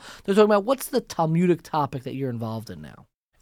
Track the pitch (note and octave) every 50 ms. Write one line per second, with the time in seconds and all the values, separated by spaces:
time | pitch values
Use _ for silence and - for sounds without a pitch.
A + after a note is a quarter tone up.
0 | - - - - - G3+ G3 G#3+ G#3+ G#3 G#3+ G3+ G3 A#3+ C4+ C4 - - D4 A#3
1 | - - - - D#3+ D#3+ E3 E3+ F3+ F3 E3+ D#3+ - - - D#3 C#3+ C#3 - C3
2 | - B2+ C3 C3 C3+ B2+ A#2 A2+ A#2 A2 A2 A2+ A#2 - F2+ D#2 D2+ C#2+ - -
3 | - _ _ _ _ _ _ _